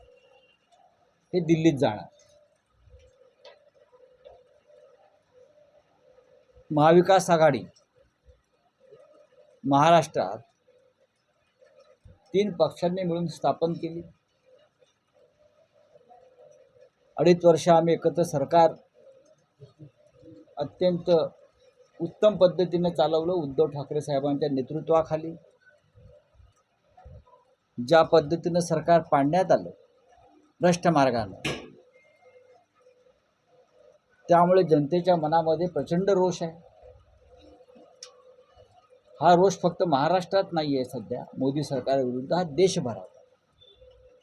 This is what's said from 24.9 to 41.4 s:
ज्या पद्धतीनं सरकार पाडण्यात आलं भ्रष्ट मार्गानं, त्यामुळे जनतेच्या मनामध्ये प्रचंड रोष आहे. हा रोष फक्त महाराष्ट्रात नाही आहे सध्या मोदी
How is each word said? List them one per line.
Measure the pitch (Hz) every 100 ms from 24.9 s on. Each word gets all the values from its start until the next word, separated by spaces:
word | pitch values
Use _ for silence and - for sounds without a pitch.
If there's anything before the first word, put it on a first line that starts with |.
| 160 156 156 165 165 _ _ _ _ _ _ - 605 _ _ - _ _ _ _ _ - - _ _ _ _ _ -
ज्या | 120 160
पद्धतीनं | 160 160 147 165 170 170
सरकार | 170 160 156 170
पाडण्यात | 165 147 139 170 185
आलं | 135 85 - _ _ _ _ _ _ _ _
भ्रष्ट | 170 175 180
मार्गानं, | 156 135 117 101 90 - - - - _ _ _ _ 508 508 494 719 _ _ 508 _ _ _ _ _ _ _ _ _ _ _ _ _ -
त्यामुळे | 170 175 185
जनतेच्या | 165 151 143 175 175 175
मनामध्ये | 151 160 160 156 180
प्रचंड | 147 131 170 196
रोष | 190 185 175
आहे. | 170 165 - _ - - _ _ _ - - - _ - - _ - _ _ _ _ _ _ _ _ _ _ -
हा | 156 175
रोष | 190 185
फक्त | 175 175
महाराष्ट्रात | 185 135 156 185 175 196 196
नाही | 165 156 135
आहे |
सध्या | 127 127 104 123 143
मोदी | -